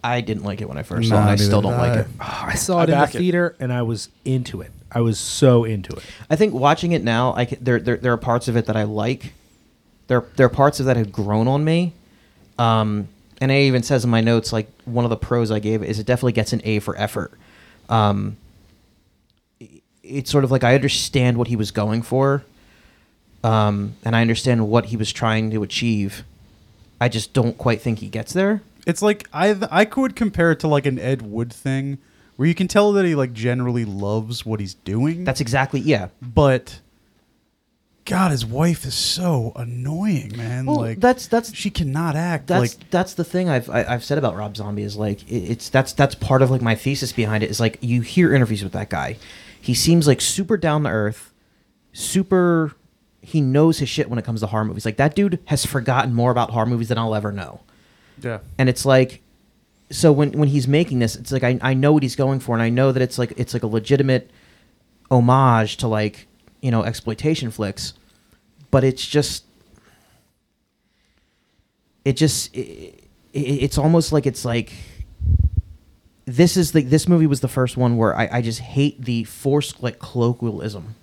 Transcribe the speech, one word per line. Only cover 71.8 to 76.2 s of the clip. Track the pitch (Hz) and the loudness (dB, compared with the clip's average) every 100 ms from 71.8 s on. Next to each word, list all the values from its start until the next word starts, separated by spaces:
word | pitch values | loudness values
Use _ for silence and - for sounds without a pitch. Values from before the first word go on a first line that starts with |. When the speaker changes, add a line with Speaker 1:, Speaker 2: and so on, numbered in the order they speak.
| _ _ | _ _
Speaker 1:
it | 139 | -2
just, | 127 151 - - - | 2 2 0 -8 -10
it, | - - 87 - _ _ _ | -12 -14 -20 -20 _ _ _
it, | 143 | -6
it's | 135 139 143 - | -2 -2 0 2
almost | 147 170 - | 4 4 4
like | 156 139 | 2 0
it's | 117 | -4
like, | 123 117 - - - - - - - - - - - - _ _ _ _ | -4 -2 -4 -12 -20 -16 -16 -6 2 4 4 0 -4 -20 _ _ _ _